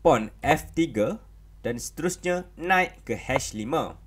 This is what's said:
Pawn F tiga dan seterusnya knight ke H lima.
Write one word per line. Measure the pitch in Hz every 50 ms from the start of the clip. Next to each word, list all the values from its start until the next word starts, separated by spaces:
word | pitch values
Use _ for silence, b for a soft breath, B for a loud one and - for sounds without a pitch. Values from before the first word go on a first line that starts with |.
Pawn | - 170 147 117 - - - -
F | - - 151 156 - - -
tiga | - 165 147 117 107 104 123 202 226 - - - - - - - -
dan | - 117 120
seterusnya | 120 117 - - - 151 180 175 - - 180 180 180 180 - - -
knight | 156 175 190 185 180 175 - - -
ke | - 113
H | 101 - - 131 139 - - -
lima. | 110 107 113 147 165 120 87 - - -